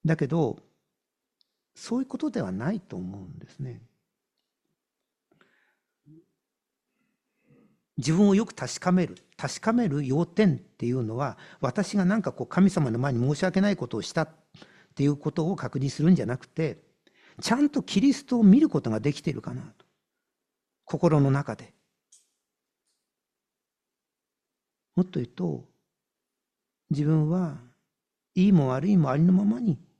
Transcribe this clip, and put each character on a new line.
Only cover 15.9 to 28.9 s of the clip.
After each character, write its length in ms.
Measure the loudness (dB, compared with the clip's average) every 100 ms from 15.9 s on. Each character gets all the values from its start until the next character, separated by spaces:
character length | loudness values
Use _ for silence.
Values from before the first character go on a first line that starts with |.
| 0
る 80 | 4
ん 40 |
じ 80 | 4
ゃ 40 | 2
な 100 | -6
く 120 | -8
て、 340 | -6 -6 -6 _ _ _ _ _ -12
ち 120 | -2
ゃ 40 | 0
ん 140 | 2
と 120 | 0
キ 180 | -2 2
リ 120 | 2
ス 120 | 0
ト 140 | -2 4
を 40 |
見 180 | 8 8
る 80 | 6
こ 120 | 0
と 100 | -2
が 100 | -2
で 120 | -2
き 80 | -4
て 100 | -6
い 20 |
る 80 | -8
か 140 | -10
な 80 | -12
と。 240 | -14 _ _ _ _ _ _ _ _ _ _ _
心 360 | -10 0 2 4
の 100 | 4
中 240 | 2 -4
で。 180 | -10 -14 _ _ _ _ _ _ _ _ _ _ _ _ _ _ _ _ _ _ _ _ _ _ _ _ _ _ _ _ _ _ _ _
も 100 | -2
っ 20 | -2
と 140 | -4
言 40 |
う 20 | -8
と、 420 | -6 -6 -6 -12 _ _ _ _ _ _ _ _ _ _ _ _
自 140 | -4
分 260 | 0 0 0
は 280 | -2 -4 -8 -18 _ _ _ _ _ _
い 140 | 2 6
い 40 |
も 160 | 6 4
悪 200 | 0
い 80 | 2